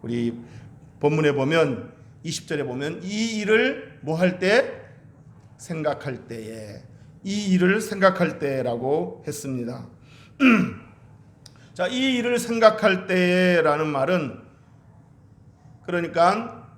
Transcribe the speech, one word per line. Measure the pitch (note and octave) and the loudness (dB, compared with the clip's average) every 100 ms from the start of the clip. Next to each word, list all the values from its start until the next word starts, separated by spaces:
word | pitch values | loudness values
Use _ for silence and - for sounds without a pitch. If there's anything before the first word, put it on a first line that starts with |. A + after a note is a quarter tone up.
우리 | A2+ A#2+ A#2+ A#2+ - - - - - - | -6 -4 -4 -6 -16 -20 -20 -20 -20 -2
본문에 | D3 D#3 D3+ | 0 2 2
보면, | C#3+ C3+ E3 D3 A#2 - - - - | 2 0 2 2 -2 -10 -20 -20 -14
이십 | E3 - - | -10 -10 -6
절에 | D3+ | -6
보면 | C3+ B2 D3 F3 | -6 -6 -8 -8
"이 | F3+ G#3 A3+ G#3+ | -8 -4 -4 -2
일을 | G#3 A3 B3+ C#4 - - | 2 2 2 -2 -12 -12
뭐 | C#3 D#3+ | -6 2
할 | F3+ F3+ | 2 2
때? | F#3 A#3 - - - - - - - - - - | 4 4 2 -6 -18 -20 -20 -20 -20 -20 -20 -20
생각할 | - E3 D3+ C#3 C#3+ A#2+ - | -10 -4 -4 -4 -8 -10 -12
때에." | A2+ A2 A2 G#2+ F#2+ - - - - | -14 -14 -14 -16 -18 -20 -20 -20 -14
"이 | F#3+ G#3 G3+ | -6 -4 2
일을 | F#3 F3+ G#3+ | 4 4 2
생각할 | G#3+ G3+ F#3+ F#3 E3+ - | -2 4 4 4 -2 0
때라고 | C#3+ C3 B2 A#2+ B2+ D3+ F3 - - | -4 -2 -2 -2 -2 -2 -2 -10 -12
했습니다." | C#3 C3+ B2+ A#2+ B2 A#2+ - - - - - | -10 -8 -8 -8 -10 -14 -20 -20 -20 -20 0
<clears throat> | C4 A3 - - - - - - - - - - - | 4 4 0 -6 -18 -20 -20 -20 -20 -20 -20 -20 -20
자, | - - | -6 -4
"이 | B3+ C4 B3+ | 0 0 0
일을 | A#3+ A#3+ | 0 -2
생각할 | A#3 A3+ A3 G#3+ G3+ F#3 F#3 | -2 6 6 6 2 0 0
때에"라는 | F#3 F3+ F3+ F3+ F3 D#3+ D3 D#3 | 0 2 4 4 4 2 2 0
말은 | C#3+ C#3 F3+ C#3 G#2 - _ _ - _ - - - - - - _ - - - | 0 0 0 -2 -8 -20 _ _ -20 _ -20 -20 -20 -20 -20 -20 _ -20 -18 -6
그러니까 | F3 E3 E3 E3+ G#3 A#3 - - | -4 -2 4 4 4 -4 -14 -20